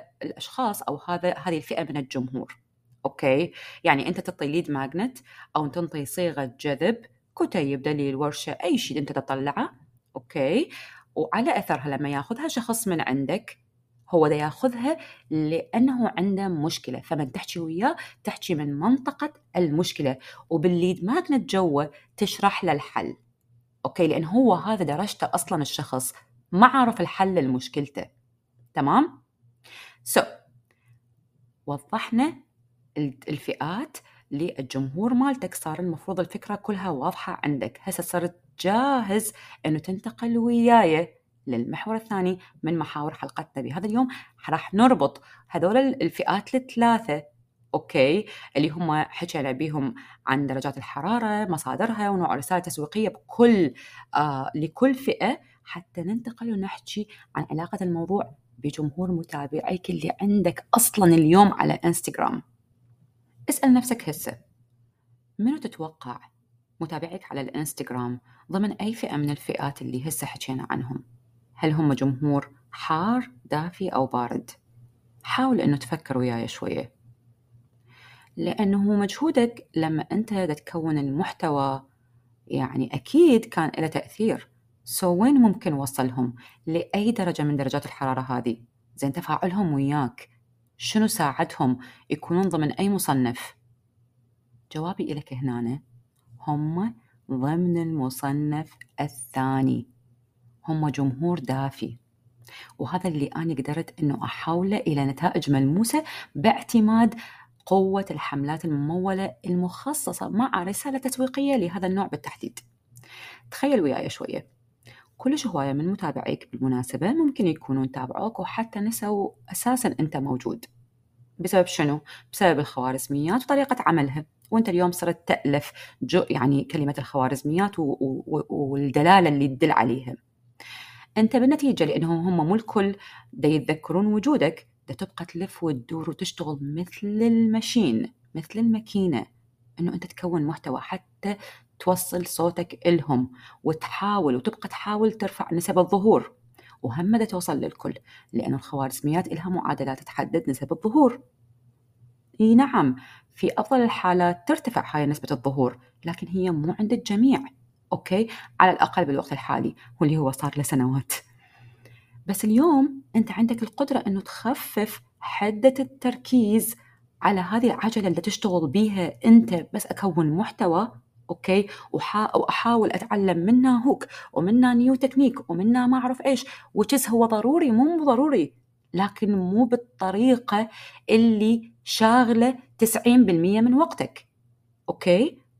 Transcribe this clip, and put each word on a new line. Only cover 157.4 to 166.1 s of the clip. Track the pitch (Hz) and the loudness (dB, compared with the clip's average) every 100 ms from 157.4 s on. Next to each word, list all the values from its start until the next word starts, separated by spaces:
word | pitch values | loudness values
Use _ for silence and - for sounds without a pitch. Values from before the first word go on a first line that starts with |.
| 269 _ _ _ _ | -2 _ _ _ _
أوكي؟ | - - 185 226 - - - | -6 0 0 0 -6 -18 4
على | 190 | 4
الأقل | 233 180 - 151 | 6 2 2 0
بالوقت | 139 - | 0 -4
الحالي، | 139 - 131 - - - - | -8 -4 -2 -2 -6 -20 -2
واللي | 151 156 | 0 2
هو | 135 | 0
صار | 135 143 143 | -2 -6 -4
له | |
سنوات. | 139 139 127 135 - - _ _ _ _ - _ - - _ - - | -2 0 2 0 -2 -10 _ _ _ _ -20 _ -20 -20 _ -14 -6
بس | 196 214 | -2 4
اليوم | 220 339 277 277 - - 233 | 6 6 6 4 0 -2 0
أنت | 220 | 0
عندك | 196 233 233 | 2 0 0
القدرة | 214 - 277 254 - | -6 -4 -2 0 0
إنه | 196 | -4
تخفف | - - 226 269 - - 208 - _ _ | -6 -6 -4 -4 -4 -4 -4 -6 _ _
حدة | - - 202 214 262 262 | -10 -2 -2 6 4 4
التركيز | 269 - 254 | -6 -2 -4